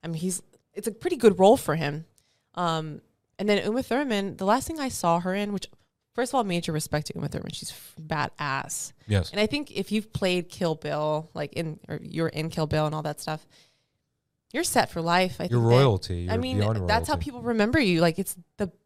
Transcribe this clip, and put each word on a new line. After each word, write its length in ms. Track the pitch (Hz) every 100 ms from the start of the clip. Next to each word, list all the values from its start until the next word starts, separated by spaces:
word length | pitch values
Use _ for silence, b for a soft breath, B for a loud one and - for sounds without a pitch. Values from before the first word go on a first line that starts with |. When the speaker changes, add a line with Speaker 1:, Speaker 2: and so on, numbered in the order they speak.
Speaker 1:
I 60 | 165
mean, 80 | 165
he's, 260 | 180 185 - _ _
it's 160 | - 214
a 40 |
pretty 240 | 208 349 330
good 220 | 233 180
role 180 | 190 254
for 200 | - 156
him. 300 | 147 147 160 _ _ _ _ -
Um, 440 | 175 160 156 147 _ _ _ _
and 100 | 202
then 160 | 202
Uma 180 | - 226
Thurman, 540 | 254 233 285 208 196 160
the 60 |
last 220 | 190 233 -
thing 140 | 320
I 80 | 269
saw 320 | - 175 170
her 140 | 180
in, 180 | 190 208
which, 160 | 202 - - _ _ _
first 160 | - 247
of 40 | 269
all, 80 |
major 280 | 214 175 170
respect 340 | 156 - 151 151
to 60 |
Uma 140 | - 151
Thurman. 240 | - -
She's 180 | - -
f-, 240 | - - -
badass. 920 | 156 156 143 - 147 135 - - - - -
Speaker 2:
Yes. 240 | 101 -
Speaker 1:
And 100 | 202
I 60 | 214
think 240 | 294 302
if 220 | - 196
you've 200 | 208 214
played 360 | - 190 180 170
Kill 260 | - 175
Bill, 560 | 156 151 147 151 151 160
like, 180 | - 151
in, 260 | - 165 156 -
or 120 | 156
you're 260 | - - 160
in 220 | - 160
Kill 160 | 165 156
Bill 200 | 156 151
and 80 |
all 80 | 156
that 180 | 151 151
stuff, 260 | - 156 _ b b b b b _ _ _ _ _
you're 120 | 254
set 260 | 349 269 -
for 100 | -
life. 360 | 165 175 185 -
I 40 |
Speaker 2:
You're 160 | 175 120
Speaker 1:
think 20 |
that, 60 | 113
Speaker 2:
royalty. 600 | 120 135 98 - 87 87
Speaker 1:
I 60 |
Speaker 2:
You're 80 | -
Speaker 1:
mean, 160 | 254 254
Speaker 2:
beyond 300 | 208 214 185
Speaker 1:
that's 200 | 214 254
how 60 |
Speaker 2:
royalty. 100 | 269
Speaker 1:
people 180 | 269 247
remember 380 | 233 226 208 302
you. 200 | 233 170
Like, 180 | 170 165
it's 180 | 190 - - _
the 140 | 196 -